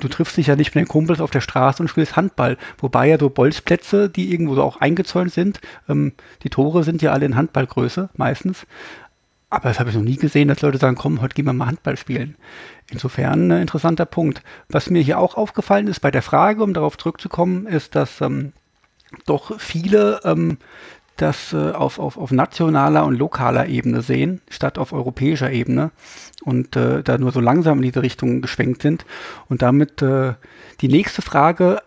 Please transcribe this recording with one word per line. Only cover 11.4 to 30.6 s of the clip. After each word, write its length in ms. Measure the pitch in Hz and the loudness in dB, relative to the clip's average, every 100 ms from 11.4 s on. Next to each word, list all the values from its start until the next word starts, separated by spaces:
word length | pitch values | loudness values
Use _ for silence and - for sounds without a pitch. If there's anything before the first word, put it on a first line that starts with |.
wir 80 | 143 | -2
mal 160 | 127 127 | -2 -2
Handball 300 | 160 - 135 | -4 -6 -6
spielen.“ 400 | - 120 135 147 - - - - _ | -6 -6 -6 -12 -20 -20 -20 -20 _
Insofern 640 | 113 127 - 135 147 175 | -8 -6 -2 0 2 2
ein 100 | 170 | 2
interessanter 440 | 170 156 165 165 170 | 0 -2 0 0 -2
Punkt. 380 | - 165 - - - - | -2 -2 -2 -10 -20 -6
Was 200 | 151 - | -4 0
mir 120 | 175 | 2
hier 180 | 143 - | 2 2
auch 160 | 180 - | 0 0
aufgefallen 520 | 214 - - 202 208 | -4 -2 0 2 2
ist 120 | 180 | -2
bei 100 | 143 | 0
der 120 | 135 | 0
Frage, 420 | - 147 185 214 | 0 2 2 2
um 100 | 208 | 0
darauf 240 | 175 151 - | 0 -2 -4
zurückzukommen, 680 | 165 - - - 180 180 214 | -6 -6 -6 -2 0 0 -2
ist, 280 | 160 - 147 | -4 -2 -2
dass, 260 | 139 - | -2 -2
ähm, 320 | 143 139 139 - _ _ _ _ _ - - | -4 -4 -6 -12 _ _ _ _ _ -10 -2
doch 340 | 147 - 214 | -2 -4 -12
viele, 600 | - 165 180 208 208 214 | -8 -6 2 4 4 0
ähm, 340 | 180 165 165 143 - - - - _ - | 0 0 0 -2 -10 -20 -20 -20 _ -4
das, 360 | 156 139 - | -2 -2 -6
äh, 180 | 156 151 | -4 -2
auf, 280 | 156 139 - | -2 -2 -4
auf, 180 | 143 - | -8 -8
auf 140 | 135 | -2
nationaler 760 | 131 135 - 165 151 143 151 151 | -2 -2 0 0 2 4 2 2
und 100 | 123 | 0
lokaler 520 | 147 - 123 123 - | -2 -2 0 0 -2
Ebene 340 | 139 120 120 | -2 -2 -2
sehen, 400 | 123 131 147 185 - | -2 -2 -2 -4 -10
statt 280 | - 131 - | -6 -6 -4
auf 140 | 135 | -6
europäischer 600 | 147 123 127 131 156 131 | -6 -6 -2 -2 0 -2
Ebene 400 | 127 120 127 156 - - - - - | -2 0 0 -2 -6 -20 -20 -20 -12
und, 320 | - 123 123 127 | -4 -2 -2 0
äh, 280 | 120 135 | 0 0
da 140 | 139 127 | 0 0
nur 140 | 127 | 0
so 80 | 127 | 0
langsam 380 | 117 151 160 143 | 2 4 4 2
in 60 | |
diese 180 | 127 127 | 0 0
Richtung 400 | 123 - 131 127 | -2 -2 -2 -2
geschwenkt 400 | 127 - 131 127 | -2 -2 -2 0
sind 240 | 147 165 - - - - - | 0 -2 -4 -18 -16 -16 -6
und 140 | 127 | 0
damit, 400 | 123 139 147 - | 4 4 2 0
äh, 320 | 135 135 131 123 - - | 0 2 0 -4 -12 -20